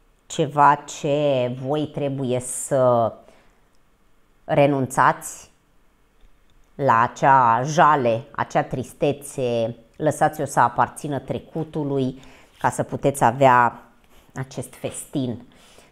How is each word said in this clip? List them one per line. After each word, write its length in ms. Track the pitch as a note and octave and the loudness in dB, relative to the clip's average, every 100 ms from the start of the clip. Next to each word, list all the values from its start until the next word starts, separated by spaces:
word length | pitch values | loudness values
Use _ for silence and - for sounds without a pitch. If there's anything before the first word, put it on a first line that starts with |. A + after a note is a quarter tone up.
| _ _ - | _ _ -10
ceva 480 | - D#3 D3 C#3+ | -4 -2 4 4
ce 760 | D3 - - D#3 C#3+ D3 C3 B2 C3 | 4 -2 -8 -2 0 0 0 -2 -4
voi 240 | C3 D3+ D3 | -4 -4 -4
trebuie 540 | D3 C#3+ C3+ C3 B2+ | -4 -6 -4 -4 -4
să 720 | - - - C#3 B2+ A#2+ A2 - - _ _ _ _ _ _ _ _ _ _ _ | -6 -10 -2 2 4 4 2 -4 -18 _ _ _ _ _ _ _ _ _ _ _
renunțați 1040 | - D#3 C#3+ C#3 B2+ - C3+ D#3+ - - - _ _ _ _ _ _ _ - _ _ _ _ | -4 2 2 2 -2 2 2 2 -4 -18 -20 _ _ _ _ _ _ _ -20 _ _ _ _
la 260 | - C3+ A2+ | -4 2 2
acea 640 | A#2+ - D3 C3+ B2 A#2 | 2 0 4 4 4 2
jale, 640 | C3+ D3+ D3+ D3+ A#2+ A2+ - | 0 2 4 4 2 -2 -4
acea 320 | - B2 D#3+ | -10 -4 -4
tristețe, 1120 | D3 C3 B2+ - D3+ D3 - - B2+ A#2 A2+ A#2+ _ - | -4 -6 -10 -4 -4 -2 -8 -6 -4 -2 -4 -6 _ -6
lăsați-o 440 | D#3 - D3+ D3+ | -4 0 -2 -2
să 160 | C#3 - | -4 0
aparțină 580 | A#2+ - A#2+ - D3 C#3 | 2 2 -2 -4 -8 -8
trecutului 1040 | - A#2+ - E3 D#3 D#3+ C#3+ C#3 C3 C3 - - _ _ | -8 -10 -10 -10 -8 -6 -4 -2 -4 -6 -16 -20 _ _
ca 120 | B2+ | -4
să 120 | - | -2
puteți 420 | B2+ C3 C#3+ C3+ | -6 -4 -2 0
avea 580 | B2 C3 C3+ B2 A#2+ - - _ _ _ _ | 0 4 4 6 4 -2 -18 _ _ _ _
acest 400 | - C3+ - A#2+ | -14 -12 -12 -14
festin, 720 | - C#3 - - D3+ B2 G#2+ - _ _ _ _ | -12 -12 -12 -10 -6 -6 -8 -14 _ _ _ _